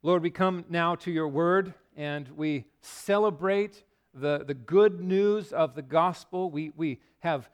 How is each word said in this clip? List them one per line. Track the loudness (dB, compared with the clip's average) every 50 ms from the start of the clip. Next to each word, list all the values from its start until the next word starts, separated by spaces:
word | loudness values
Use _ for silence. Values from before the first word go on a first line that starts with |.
| 2
Lord, | 2 2 2
we | 2 -2
come | -2 0 0 0 0 -2 -8 -4
now | -2 0 0 0 0
to | -2 -4 -4
your | -2 -2 -2 0
word, | 0 2 2 4 4 2 2 -2 -8 _ _ _ _
and | -10 -8 -6 -6 -6 -8 -12 -8
we | -4 -2 -2 -2 -2 -6 _ _ _
celebrate | _ -20 -18 -14 -2 0 2 2 2 2 0 0 -2 0 2 0 0 -2 -6 -18 _ _ _ _ _ _
the, | _ -6 -2 -2 -2 -2 -2
the | -6
good | -8 -10 -6 2 6 6 6 6 4 0
news | -4 0 2 2 4 2 2 0 -2 -4
of | 0 0 0 0 0
the | -10
gospel. | -10 0 2 4 4 4 0 -4 -12 _ -6 -4 -4 -4
We, | -4 -6 -6 -8 -6
we | -6 -4 -4 -6 -8 _ _ _ _
have | -4 -2 -2 -2 -4 -10